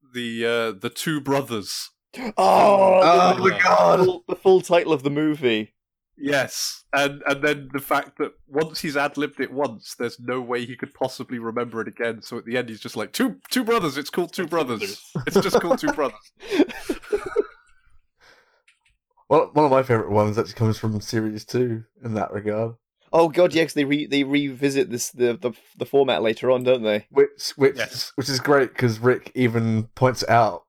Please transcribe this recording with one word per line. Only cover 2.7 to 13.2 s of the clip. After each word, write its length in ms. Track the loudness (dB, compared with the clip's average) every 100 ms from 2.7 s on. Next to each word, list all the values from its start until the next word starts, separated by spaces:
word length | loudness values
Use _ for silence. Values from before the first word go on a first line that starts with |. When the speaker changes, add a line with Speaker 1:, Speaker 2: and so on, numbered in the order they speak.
| 6 6 6 6 6 6 4
Speaker 2:
the, 60 | 2
Speaker 3:
my 80 | 2
God. 440 | 4 6 6 6 4
Speaker 2:
full, 180 | 0 -8
the 80 | 0
full 260 | 4 4
title 320 | 6 2 4
of 100 | 0
the 60 | 0
movie. 640 | 0 0 2 2 2 -2 _ _ _ _ _
Speaker 1:
Yes, 680 | -2 0 -2 -6 -8 -10 _
and, 280 | 0 0 -2 -4
and 140 | 0
then 240 | 0 -2 -4
the 80 | -10
fact 360 | -2 -2 -2 _
that 120 | -8 _ _
once 320 | -4 -4 -6
he's 160 | -6 -2
ad-libbed 460 | -4 -4 -6 -4
it 100 | -8
once, 440 | -4 -6 -6 -18 -8
there's 180 | -8 -8
no 220 | -8 -8
way 260 | -4 -6 -6
he 120 | -12
could 160 | -14
possibly 460 | _ -6 -6 -12 -8
remember 420 | -8 -6 -6 -8
it 80 | -10
again. 320 | -6 -6 -6
So 160 | -12 -14
at 80 | -6
the 100 | -6
end, 140 | -6
he's 100 | -10
just 160 | -12 -10
like, 160 | -8
"Two, 300 | -2